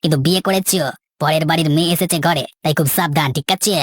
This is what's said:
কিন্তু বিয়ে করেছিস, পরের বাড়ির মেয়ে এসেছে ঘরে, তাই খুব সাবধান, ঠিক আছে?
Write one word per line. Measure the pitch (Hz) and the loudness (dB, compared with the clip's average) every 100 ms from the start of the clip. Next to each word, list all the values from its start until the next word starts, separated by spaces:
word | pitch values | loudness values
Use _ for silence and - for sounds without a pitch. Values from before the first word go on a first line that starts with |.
কিন্তু | 165 151 | 2 2
বিয়ে | 139 185 | 2 0
করেছিস, | - 190 190 190 143 - _ _ | 2 0 0 -2 -2 -6 _ _
পরের | 147 160 | 0 0
বাড়ির | 156 165 160 | 0 0 2
মেয়ে | 147 170 | 2 2
এসেছে | 170 180 170 | 0 0 0
ঘরে, | 170 160 - _ | 0 0 -4 _
তাই | 160 | -2
খুব | 151 147 | 0 0
সাবধান, | - 170 147 143 | 0 0 0 0
ঠিক | 147 - | -2 -4
আছে? | 185 - 180 | -2 -2 -2